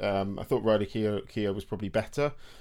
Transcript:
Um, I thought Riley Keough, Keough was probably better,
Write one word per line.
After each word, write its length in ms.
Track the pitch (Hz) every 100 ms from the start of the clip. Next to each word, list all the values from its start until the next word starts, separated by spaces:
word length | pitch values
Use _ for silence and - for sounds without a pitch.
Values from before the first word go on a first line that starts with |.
Um, 380 | 101 98 95 98
I 60 |
thought 180 | - 127
Riley 220 | 110 107 101
Keough, 400 | 110 107 101 -
Keough 260 | 113 104
was 100 | 98
probably 240 | - 101 101
better, 440 | 113 98 - 143 - - -